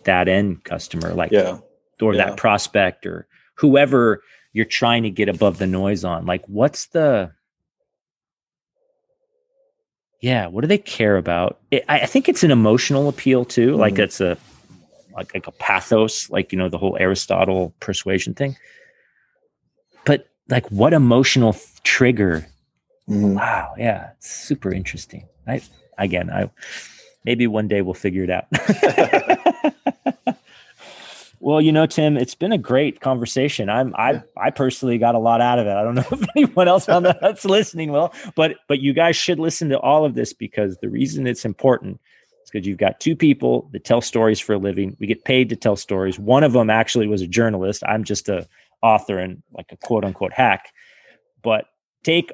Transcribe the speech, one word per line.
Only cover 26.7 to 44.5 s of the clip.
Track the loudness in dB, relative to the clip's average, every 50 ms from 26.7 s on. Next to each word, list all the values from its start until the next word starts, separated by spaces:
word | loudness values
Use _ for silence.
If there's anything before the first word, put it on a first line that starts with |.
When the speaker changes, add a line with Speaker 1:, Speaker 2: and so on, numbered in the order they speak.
| -18 -18 -18 -20 -20 -20 -20 _ _ _ _
Speaker 1:
maybe | -4 0 0 0
one | -2 0 -2 -4 -2
day | -2 -2
we'll | -2 -4 -6
figure | -6 -6 -4 -4 -4 -4
it | -4
out. | -4 -6 -6 _
<laughs> | -6 -4 -2 -2 0 2 0 0 2 2 0 2 0 -2 0 0 -2 0 0 -2 -2 0 -4 -4 -4 _ _ -8 -8 _ _ -8 -8 -6 _ -8 -8 -8 _ _ -20 -20 -20 _ _ _ -20 -20 -20 -20 -20 -20 -20 -20 -20 -20 _ _
Well, | -2 0 2 4
you | 4 4
know, | 4 4 2
Tim, | 2 2 0 2 2 2
it's | 0 -2 -4 -4
been | -6 -2 -2
a | -2 -2
great | 0 0 2 2 2 0 -4 -4
conversation. | -4 -4 -2 -2 -4 -4 -2 -2 -2 -2 -2 -4 -4 -2
I'm, | 0 0 -2 -2 -2 -2
I, | -2 0
Speaker 2:
Yeah. | -2 -2 -6 _ _
Speaker 1:
I | -4 -4 -4
personally | -2 0 -2 -2 -2 -4 -4 -2 0
got | 2 2 2 2
a | 2
lot | 2 2 2 4
out | 2 2 2 0
of | 0
it. | 0 0
I | -2
don't | -2 0 -2
know | -2 -2
<laughs> | -4
if | -4 -6 -6 -2 2
anyone | 2 2 2 4 2 4 4
else | 4 4 4 2
on | 2 4
the, | 4 2 0 2
Speaker 2:
<laughs> |
Speaker 1:
that's | 0 -2 -2 0 -2
listening | 0 2 2 0 -2 -6 -8 -6 -2
will, | 0 0 -2 -2 -4 -12 -18 -8 0
but, | 0 0 0 0 -6 _
but | _ -2 0
you | 0 0 2
guys | 2 2 2 2
should | 0 0 -2 -2 0
listen | -2 -4 -4 -4 -2 -2
to | -2 0
all | 2 4 4 4 4
of | 2 0
this | -2 -4 -6
because | -6 _ -14 -8 -4 -4 -2 -2 -4 -6
the | -8 -6
reason | -2 -2 -2 -2 -2 -4 -4
it's | -4 -4 -4 -6
important | -8 -6 0 2 2 2 2 0 -10 -14 -14 _ _ _ _ _ _ _ _ _
is | _
'cause | -10 -6 -6
you've | -6 -2 2
got | 0 0 0 0
two | -2 -2 0
people | 2 4 2 2 2 2 0 0 0 -2 -8
that | -14 -16 -2
tell | 0 0 0
stories | 0 -2 0 2 2 2 2 0
for | -2 -4